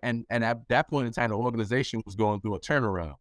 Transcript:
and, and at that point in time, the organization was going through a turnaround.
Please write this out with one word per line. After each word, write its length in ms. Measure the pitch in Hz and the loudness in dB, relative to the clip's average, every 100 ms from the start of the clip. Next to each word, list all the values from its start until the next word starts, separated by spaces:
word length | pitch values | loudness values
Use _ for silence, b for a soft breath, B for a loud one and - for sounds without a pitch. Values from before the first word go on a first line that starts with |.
and, 240 | 123 120 - | -2 -4 -2
and 160 | 117 | 0
at 240 | 113 120 - | 0 -2 2
that 220 | 120 156 | 2 2
point 160 | 143 120 | 0 -2
in 60 | |
time, 180 | 117 120 | 0 0
the 60 | 107 | 0
organization 680 | 123 117 104 127 131 113 | 0 0 0 0 0 -4
was 100 | 107 | -6
going 260 | 98 107 104 | 0 2 2
through 140 | 104 | -2
a 60 | 98 | -4
turnaround. 540 | - 147 113 95 80 69 | 0 2 2 0 -4 -10